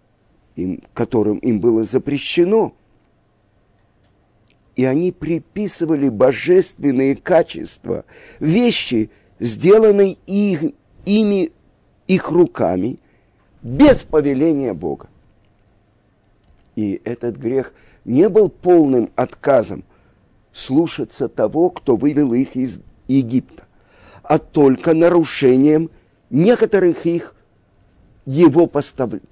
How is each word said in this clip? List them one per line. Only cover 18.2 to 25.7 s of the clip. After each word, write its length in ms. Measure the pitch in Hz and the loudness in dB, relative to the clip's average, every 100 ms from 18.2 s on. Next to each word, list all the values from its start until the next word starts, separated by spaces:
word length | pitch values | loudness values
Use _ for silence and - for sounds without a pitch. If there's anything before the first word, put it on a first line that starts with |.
| 208 | 2
был 200 | 196 196 | 2 0
полным 600 | - 175 175 143 127 104 | 0 2 4 4 2 -2
отказом 720 | - 127 - - 214 - 95 - _ _ _ _ _ _ | -4 -6 -4 0 2 0 -10 -16 _ _ _ _ _ _
слушаться 760 | - - 139 165 - 120 - 117 | -14 -2 0 0 -6 -10 -8 -8
того, 420 | - 107 147 175 | -2 -2 0 -2
кто 240 | - - | -2 -2
вывел 380 | 113 139 139 139 | 0 0 0 0
их 240 | 120 135 131 | 0 -2 -6
из 240 | 127 87 - _ - | -8 -10 -20 _ -2
Египта, 580 | 135 117 127 - - _ _ _ _ _ - | -2 0 -4 -6 -18 _ _ _ _ _ -20
а 140 | - 156 | -2 -2
только 560 | - 160 139 127 165 | 0 2 4 2 0
нарушением 960 | 160 170 175 147 - 135 131 147 | 2 4 2 0 0 2 4 4